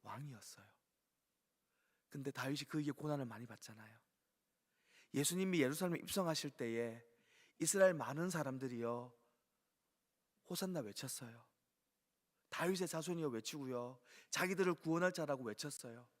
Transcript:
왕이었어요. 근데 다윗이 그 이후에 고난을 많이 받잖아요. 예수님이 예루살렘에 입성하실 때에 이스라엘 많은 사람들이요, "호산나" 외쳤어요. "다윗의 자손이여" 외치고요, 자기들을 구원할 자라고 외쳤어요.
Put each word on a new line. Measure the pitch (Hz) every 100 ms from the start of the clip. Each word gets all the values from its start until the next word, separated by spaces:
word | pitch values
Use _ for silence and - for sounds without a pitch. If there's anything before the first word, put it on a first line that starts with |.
왕이었어요. | 101 107 147 117 - - 101 _ _ _ _ _ _ _ _ _ _ _ _ _ _
근데 | 147 139
다윗이 | 135 131 143 143
그 | 156
이후에 | 147
고난을 | 139 151 147
많이 | 123 110 117
받잖아요. | 110 - 110 110 113 _ _ _ _ _ _ _ _ _ - -
예수님이 | 131 151 180 190 185
예루살렘에 | 131 156 185 170
입성하실 | 180 208 175 156 147
때에 | - 120 113 117 113 - _ _ - - _
이스라엘 | 160 196 190
많은 | 165 117 143 180
사람들이요, | 175 139 131 131 120 117 120 123 - _ _ _ _ _ _ _ _ _ _ _ _ -
"호산나" | 180 190 175
외쳤어요. | 110 101 135 - 120 117 - _ _ _ _ _ _ _ _ _ _
"다윗의 | - 170 190 180
자손이여" | 160 160 170 151
외치고요, | 117 110 151 131 123 120 131 - - -
자기들을 | - 180 185 185
구원할 | 170 160 165 180
자라고 | 175 147 135
외쳤어요. | 120 107 151 - 127 117 123 _